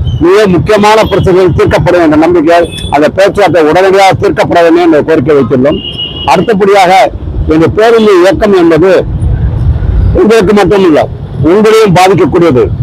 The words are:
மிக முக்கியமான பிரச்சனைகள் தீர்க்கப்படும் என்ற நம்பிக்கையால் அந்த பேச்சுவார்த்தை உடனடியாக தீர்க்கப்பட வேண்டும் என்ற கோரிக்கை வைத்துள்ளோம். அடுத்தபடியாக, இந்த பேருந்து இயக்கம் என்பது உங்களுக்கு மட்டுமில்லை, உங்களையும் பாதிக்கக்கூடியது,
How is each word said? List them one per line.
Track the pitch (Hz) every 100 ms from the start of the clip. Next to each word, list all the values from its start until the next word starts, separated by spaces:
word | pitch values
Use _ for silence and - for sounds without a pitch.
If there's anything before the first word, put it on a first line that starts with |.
| - -
மிக | 165 196 208
முக்கியமான | 175 - 214 208 220
பிரச்சனைகள் | 202 185 190 180 180
தீர்க்கப்படும் | - 196 202 156 175
என்ற | 165 151
நம்பிக்கையால் | 165 180 151 170 165 - -
அந்த | 143 151
பேச்சுவார்த்தை | - 196 170 185 170
உடனடியாக | 151 170 190 190 196 165
தீர்க்கப்பட | 202 160 196 170
வேண்டும் | 170 165
என்ற | 175 151
கோரிக்கை | 143 156 131 143
வைத்துள்ளோம். | 117 135 139 180 - - - - -
அடுத்தபடியாக, | 170 170 196 196 202 180 190 151 - - - -
இந்த | 156 160
பேருந்து | 180 226 233 214 185
இயக்கம் | 180 170 208
என்பது | 190 170 156 190 170 - - - - - - - - - - -
உங்களுக்கு | - 277 226 185
மட்டுமில்லை, | 208 185 202 185 143 107 - - -
உங்களையும் | 143 202 214 220 214
பாதிக்கக்கூடியது, | 175 185 180 185 180 170 123 98 -